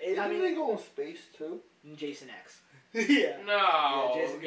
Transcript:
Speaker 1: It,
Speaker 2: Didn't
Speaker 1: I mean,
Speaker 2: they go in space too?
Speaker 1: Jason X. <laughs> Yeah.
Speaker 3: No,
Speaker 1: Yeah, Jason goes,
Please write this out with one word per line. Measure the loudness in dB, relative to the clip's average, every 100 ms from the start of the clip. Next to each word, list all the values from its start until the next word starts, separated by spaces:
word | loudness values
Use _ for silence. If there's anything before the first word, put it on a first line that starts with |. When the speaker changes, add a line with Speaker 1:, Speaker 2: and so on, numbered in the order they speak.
Speaker 1:
It, | -2 0
Speaker 2:
Didn't |
Speaker 1:
I | 0
mean, | 0
Speaker 2:
they | 0
go | 0 0
in | -2
space | -4 -8 -8 -10 -18 -12
too? | -10 -10 -14 _ -20 -10
Speaker 1:
Jason | -10 -10 -14
X. | -18 -20 -20 _
<laughs> | -20 _
Yeah. | -2 4 4 4 -2 0
Speaker 3:
No, | 2 4 4 4 2 0 0
Speaker 1:
Yeah, |
Jason | -2
goes, | -2